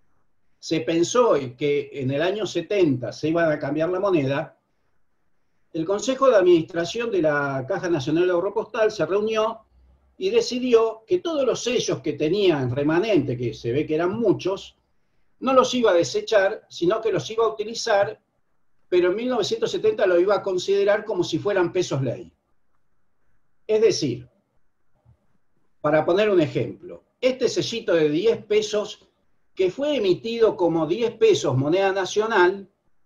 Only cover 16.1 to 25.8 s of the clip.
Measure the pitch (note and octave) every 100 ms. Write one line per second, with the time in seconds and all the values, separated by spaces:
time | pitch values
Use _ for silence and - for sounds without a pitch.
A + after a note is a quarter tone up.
16.1 | G#3 G#3 G#3+ F#3+ G#3+ - - F3 A3 A3
17.1 | F#3 - A3 A3+ A3 G#3 A3+ A#3+ G3+ G#3
18.1 | - _ _ _ _ _ _ _ F3+ F3+
19.1 | G3+ B3 B3 F#3+ A3+ A3 F#3 G#3+ G#3+ G3
20.1 | F3 F#3 F#3+ G3 F3+ F#3 G3 G3+ G#3+ G#3+
21.1 | F#3+ D#3+ D#3 G3+ F#3+ F3 F#3 F3 C#3+ C3
22.1 | - - _ _ _ _ _ _ _ _
23.1 | _ _ _ _ _ - G#3+ A3 - C3+
24.1 | - - _ _ _ _ _ _ _ _
25.1 | _ _ _ _ _ _ _